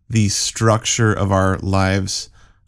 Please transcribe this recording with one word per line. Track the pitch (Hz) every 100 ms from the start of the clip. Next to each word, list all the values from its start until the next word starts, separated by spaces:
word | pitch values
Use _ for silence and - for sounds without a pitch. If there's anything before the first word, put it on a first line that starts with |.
| -
the | 113 101
structure | - - - 113 110 - - 110
of | - 98
our | 95 95 95
lives, | 98 95 95 98 95 - - - - _